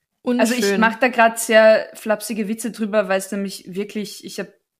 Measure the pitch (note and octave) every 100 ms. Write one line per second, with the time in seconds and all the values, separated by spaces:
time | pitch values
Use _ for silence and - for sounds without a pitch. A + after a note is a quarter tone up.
0 | _ _ - B3 A3+ B3 G3+ G3+ A3 A3
1 | B3+ A#3+ A3+ A3+ - A3 A3 A3 - -
2 | - G#3 - A3+ G3 A3 A#3 - G#3+ G#3+
3 | F#3+ F#3+ F#3+ G#3 G3 F#3+ - F3+ G3+ -
4 | F#3+ - G3 - G3 _ _ _